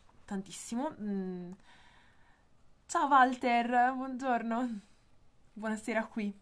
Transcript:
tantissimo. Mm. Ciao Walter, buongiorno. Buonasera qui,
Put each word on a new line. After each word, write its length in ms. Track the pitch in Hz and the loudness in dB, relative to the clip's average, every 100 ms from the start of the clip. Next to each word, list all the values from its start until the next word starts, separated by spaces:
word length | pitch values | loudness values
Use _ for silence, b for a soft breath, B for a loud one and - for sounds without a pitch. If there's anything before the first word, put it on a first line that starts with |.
| - - | -20 -20
tantissimo. 720 | - 196 190 - - 233 302 247 | -10 -8 -8 -12 -8 -4 -6 -6
Mm. 520 | 208 196 185 180 180 190 B B B B B B B B B - - - _ | -6 -6 -6 -8 -12 -16 B B B B B B B B B -20 -20 -20 _
Ciao 160 | 339 285 | 0 6
Walter, 840 | 269 254 254 247 240 233 247 247 | 8 6 4 2 2 2 4 4
buongiorno. 840 | 262 269 254 269 233 226 226 254 208 B B B - - _ - | 2 -6 -6 0 0 0 -2 -2 -6 B B B -20 -20 _ -20
Buonasera 500 | - 220 214 226 220 220 | -10 -6 -6 -2 -2 -2
qui, 220 | 233 208 196 | -4 -4 -6